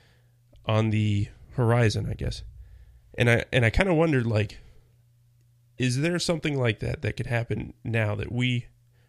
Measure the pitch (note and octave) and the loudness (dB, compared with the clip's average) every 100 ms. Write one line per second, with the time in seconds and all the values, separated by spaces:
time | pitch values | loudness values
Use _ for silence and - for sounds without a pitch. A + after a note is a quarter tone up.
0 | _ _ _ _ _ - - A2 A2 G#2+ | _ _ _ _ _ -12 -2 0 2 2
1 | G#2+ G2+ G2+ - - - A#2 A#2+ A2+ G#2+ | 2 0 -2 -8 -10 -2 2 4 2 0
2 | A2 - - - - - - - - - | -4 -6 -6 -8 -12 -18 -20 -20 -20 -20
3 | _ - A#2 A#2 - C3 A#2 - F#3+ D#3 | _ 0 2 2 2 2 4 4 2 2
4 | E3 C3+ A#2 G#2+ G#2+ - - - _ _ | 2 2 2 0 0 -4 -20 -20 _ _
5 | _ _ _ _ _ _ _ - B2+ B2 | _ _ _ _ _ _ _ -4 -2 0
6 | D#3+ F3 - E3 D#3+ C#3+ A#2+ G#2 - - | 0 0 -2 -2 -2 0 0 0 -4 -4
7 | G#2+ - A#2+ A#2 A#2 G#2 - - A2 A2+ | -6 -6 -4 -4 -4 -6 -8 -10 -4 -2
8 | G#2+ G#2 - A#2+ B2+ B2 - _ _ _ | -2 -2 -6 -2 -2 -2 -4 _ _ _